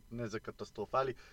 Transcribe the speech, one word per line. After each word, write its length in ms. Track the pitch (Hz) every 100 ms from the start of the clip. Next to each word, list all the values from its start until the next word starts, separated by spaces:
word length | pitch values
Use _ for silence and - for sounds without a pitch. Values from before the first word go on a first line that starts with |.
| -
נזק 300 | 117 113 107
קטסטרופלי. 720 | - - 104 - 101 127 135 - -